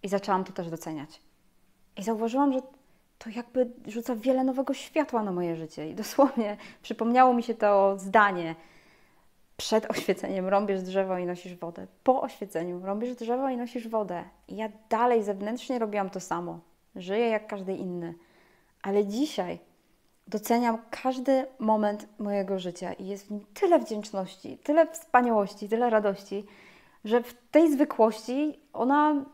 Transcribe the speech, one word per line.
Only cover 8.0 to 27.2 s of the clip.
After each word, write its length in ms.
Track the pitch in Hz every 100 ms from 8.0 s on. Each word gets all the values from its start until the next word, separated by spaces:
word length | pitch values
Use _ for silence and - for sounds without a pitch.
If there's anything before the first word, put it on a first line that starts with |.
| 190 220 208 180 165 165 - - _ _ _ _ _ _ _ _
„Przed 340 | - 214 214
oświeceniem 560 | 214 - 180 196 190 185
rąbiesz 340 | 196 202 196
drzewo 360 | 185 190 190 185
i 80 | 175
nosisz 300 | 175 180 175
wodę. 320 | 170 170 190 _
Po 180 | - 262
oświeceniu 640 | 254 - 202 - 175 180 190
rąbiesz 300 | 202 240 247
drzewo 340 | 226 247 269
i 80 | 247
nosisz 300 | 240 247 226
wodę”. 360 | 226 202 175 175 _ -
I 80 | 190
ja 140 | 220 214 _
dalej 340 | 226 247 233
zewnętrznie 560 | 202 196 202 240 - 247
robiłam 300 | 226 208 190
to 100 | 185
samo. 400 | 180 170 175 165 _ _ _ -
Żyję 340 | 180 202 233
jak 180 | 220 214
każdy 260 | 208 185
inny. 420 | 190 190 175 170 170 _ _ _ _ _ _
Ale 240 | 196 202 202
dzisiaj 540 | 214 302 - 180 170 _ _ _ _ _ _ -
doceniam 500 | 214 214 233 240 226 -
każdy 540 | - 262 262 254 262 262 -
moment 480 | 220 214 208 208 - -
mojego 400 | 208 202 190 190
życia 340 | 180 175 185
i 140 | 185 190
jest 200 | 202 -
w 40 |
nim 140 | 208 -
tyle 260 | - 381 330
wdzięczności, 800 | 226 214 208 196 190 - - -
tyle 300 | - 302 320
wspaniałości, 840 | 320 - 247 240 226 196 - 208
tyle 200 | 226 240
radości, 560 | 220 208 196 - 202 208 - - - _ _ 208
że 180 | 240